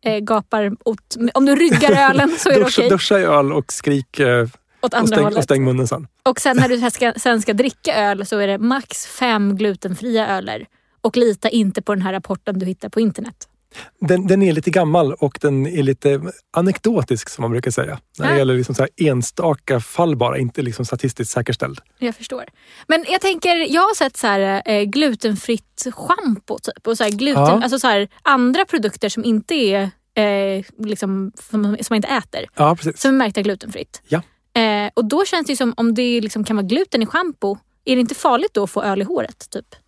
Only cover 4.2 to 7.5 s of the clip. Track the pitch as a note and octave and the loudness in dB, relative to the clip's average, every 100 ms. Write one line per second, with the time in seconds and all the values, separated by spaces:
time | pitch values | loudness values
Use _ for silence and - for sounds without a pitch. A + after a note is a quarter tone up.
4.2 | C3 B2 A#2 - _ _ B3+ A#3+ A3+ G#3+ | 2 2 0 -6 _ _ -2 2 2 2
5.2 | G#3+ G#3 - C3+ C3 B2+ B2+ - C#3+ _ | 2 0 2 2 2 0 -2 -4 -8 _
6.2 | B3+ B3+ C#4+ B3+ C4 B3 A#3+ - A#3+ A3+ | -2 0 2 4 4 4 0 0 -2 0
7.2 | B3+ A3+ G#3+ | 0 0 0